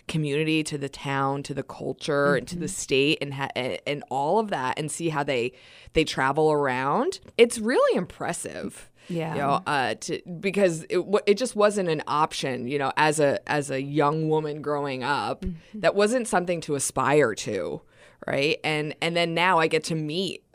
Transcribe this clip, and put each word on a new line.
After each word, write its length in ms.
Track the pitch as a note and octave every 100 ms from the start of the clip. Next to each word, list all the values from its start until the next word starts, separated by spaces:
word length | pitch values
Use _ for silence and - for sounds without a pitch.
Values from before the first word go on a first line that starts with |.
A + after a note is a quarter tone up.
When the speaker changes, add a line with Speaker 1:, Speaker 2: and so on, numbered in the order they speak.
| -
Speaker 1:
community, 540 | D#3+ D3+ C#3+ D#3 D#3
to 120 | D3+ D3
the 140 | C#3
town, 520 | - C#3+ C#3 C#3 C#3
to 100 | C#3+
the 80 | C#3
culture, 720 | - - C#3+ - - C#3+ C#3+
and 120 | C#3 -
to 80 | F3
the 100 | D#3
Speaker 2:
Mm-hmm. 40 |
Speaker 1:
state, 440 | - - C3+ C#3 D#3
and 100 | C#3+
ha-, 160 | C#3 C3+ -
and, 220 | B2+ F2+ -
and 180 | C#3+ -
all 280 | C3 D3 G3+
of 120 | A3
that, 280 | D#3+ B2+ -
and 120 | D3+
see 180 | - E3
how 140 | D3
they, 300 | C#3+ B2+ B2 - - - -
they 100 | E3
travel 480 | D3+ - C3+ C#3+ D#3
around. 680 | D3 C#3 B2+ C3+ F#3 E4 - - -
It's 200 | A#3 A#3
really 380 | G#3+ D4 C#5 D4
impressive. 920 | F3+ - C#3 F3+ - D#2 C#2+ - - _ -
Speaker 2:
Yeah. 240 | E3+ D#3+
Speaker 1:
You 60 | D3
know, 200 | C#3+ C#3 -
uh, 280 | C#3+ A#2+ A2
to, 200 | - D#3+ - E3
because 440 | G3 F#3 F#3+ E3
it 120 | - F3+
w-, 260 | E3 G3+ -
it 120 | G#3
just 180 | B3+ G#3
wasn't 320 | G#3 G#3 F3+
an 140 | D3+ -
option, 640 | D3+ D#3 - C#3+ B2 A#2+
you 100 | C#3+
know, 140 | C#3 -
as 200 | D#3 D3+
a, 220 | C#3+ A2+ -
as 200 | D3 C#3+
a 100 | C3+
young 480 | C#3 D3 C#3+ D#3 D#3
woman 320 | D#3 D3+ D3+
growing 420 | C#3+ D3 C#3+ C3
up, 380 | B2+ C#3 G#2+ -
Speaker 2:
Mm-hmm. 400 | F#3 E3 - G#3+
Speaker 1:
that 140 | F#3
wasn't 340 | F#3+ G#3 B3+ A3
something 320 | F#3 F3 E3+
to 120 | D#3
aspire 600 | C#3+ - - C3 D3 B2 G2
to, 440 | - G2+ D#2+ D2 - _ - _ -
right? 320 | C#3 D3 -
And, 320 | D3+ D3+ D3+ -
and 160 | E3 E3+
then 160 | E3+
now 260 | E3 F3+ E3+
I 80 | D#3+
get 180 | D#3+
to 100 | D#3
meet 500 | D#3+ D3+ E3 F#3+ - _